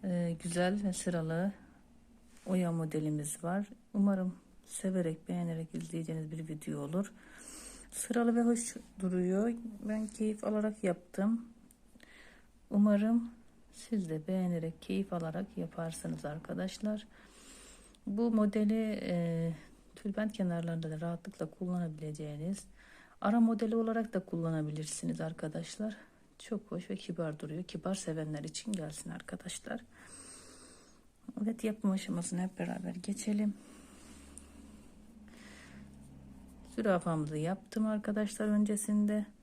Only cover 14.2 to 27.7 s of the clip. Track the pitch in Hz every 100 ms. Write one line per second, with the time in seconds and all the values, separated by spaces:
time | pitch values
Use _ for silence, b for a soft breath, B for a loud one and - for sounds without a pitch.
14.2 | 151 185 180 170 160 165 - 190 196 170
15.2 | 160 165 196 - 165 - 165 160 170 160
16.2 | 147 151 - 180 185 - 214 214 - B
17.2 | B B B B B B B B - 202
18.2 | 233 220 214 214 208 220 220 208 - 175
19.2 | 170 165 165 156 B B - - 208 196
20.2 | 214 - 185 170 170 165 160 156 170 170
21.2 | - - 156 - 180 180 170 151 156 151
22.2 | 151 147 165 196 - B B B B B
23.2 | 202 233 226 220 226 226 226 226 226 185
24.2 | 185 170 165 160 151 151 156 - 165 160
25.2 | 160 165 160 165 170 - 214 214 B B
26.2 | B _ - 208 - 175 180 196 - 170
27.2 | 160 151 160 156 180